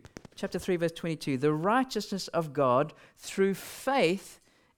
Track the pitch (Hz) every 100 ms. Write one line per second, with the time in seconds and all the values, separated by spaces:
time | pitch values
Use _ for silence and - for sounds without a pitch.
0 | - - - - 196 185 - 175 165 165
1 | 170 156 - 131 151 151 180 247 262 214
2 | - 190 - 165 156 139 135 123 151 -
3 | - _ - - 196 190 - - - 269
4 | 165 190 - - _ _ _